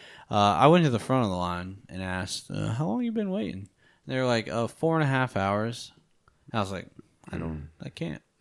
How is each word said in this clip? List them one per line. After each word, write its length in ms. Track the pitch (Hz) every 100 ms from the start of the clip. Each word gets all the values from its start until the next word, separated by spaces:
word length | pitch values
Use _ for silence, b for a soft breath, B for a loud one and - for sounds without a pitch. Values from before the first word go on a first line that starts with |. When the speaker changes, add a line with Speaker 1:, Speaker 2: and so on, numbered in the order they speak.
| b b b
Speaker 1:
Uh, 240 | 104 101 87
I 100 | 139
went 160 | 175
to 60 | 156
the 100 | 113
front 240 | - 131
of 60 | 107
the 60 | 90
line 420 | 87 87 90 98 -
and 120 | 92
asked, 480 | 92 92 90 - -
uh, 160 | 95 104
"How 120 | 113 170
long 160 | 240
you 80 | 240
been 180 | 226 202
waiting?" 360 | 190 220 95 101 _ _ _ -
They 100 | 131
were 80 | 127
like, 220 | 117 104
"Uh, 200 | 107 113
four 260 | - 160
and 80 | 165
a 40 | 143
half 280 | 135 127 101
hours." 540 | 98 104 110 120 - - _ _ _ _ -
I 80 | 117
was 100 | 98
like, 160 | 95 - - - _ -
"I 80 | 87
don't, 140 | 82 78 73 -
Speaker 2:
Mm. 40 | -
Speaker 1:
I 20 |
can't." 340 | - 117 - - _